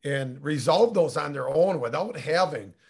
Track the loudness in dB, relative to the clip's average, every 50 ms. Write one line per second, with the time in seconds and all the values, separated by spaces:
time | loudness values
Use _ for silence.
0 | _ -4 -4 -4 -4 -6 -10 -8 -4 -4 -4 0 2 4 4 6 4 4 4 2
1 | 0 2 0 -4 -4 -4 -6 -6 -4 0 2 4 4 4 2 -2 -2 -2 -2 -4
2 | -4 -4 -8 -8 -4 0 2 2 2 2 0 -8 -10 -12 -18 _ _